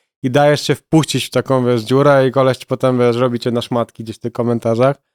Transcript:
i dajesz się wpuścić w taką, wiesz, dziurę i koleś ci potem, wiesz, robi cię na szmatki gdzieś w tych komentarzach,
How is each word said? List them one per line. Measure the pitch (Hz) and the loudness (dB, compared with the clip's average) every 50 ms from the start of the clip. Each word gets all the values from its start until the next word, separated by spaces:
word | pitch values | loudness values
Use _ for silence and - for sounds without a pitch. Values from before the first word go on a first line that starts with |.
| _ _ _ _ - | _ _ _ _ -4
i | 135 | 0
dajesz | 120 147 147 147 147 139 | 2 2 4 4 2 2
się | - - 135 | 0 -4 -4
wpuścić | - - _ 160 160 139 - - 127 - | -4 -2 _ 2 2 2 0 -2 -6 -6
w | - | -4
taką, | - 127 - - 135 131 123 | -4 -4 -2 0 0 0 0
wiesz, | 123 123 117 | 0 0 -2
dziurę | 107 107 127 139 143 147 139 135 135 | 0 0 0 2 4 4 4 4 2
i | 131 | 2
koleś | 117 135 131 131 123 | 2 0 0 0 0
ci | - - | -2 -6
potem, | - 131 120 - 131 127 123 | -8 -4 -2 0 0 0 2
wiesz, | 123 120 117 | 2 2 2
robi | 120 131 127 120 113 | 0 0 -2 -2 -4
cię | - 127 | -4 -4
na | 117 120 | -4 -4
szmatki | 113 - 127 120 113 - _ - 113 | -4 -4 -4 -4 -4 -4 _ -12 -14
gdzieś | 113 107 | -14 -12
w | - | -10
tych | - 120 | -10 -8
komentarzach, | - - 117 120 120 113 - 113 113 113 127 139 139 - _ _ | -6 -4 -2 -2 -2 -2 -2 -2 0 2 2 0 0 -4 _ _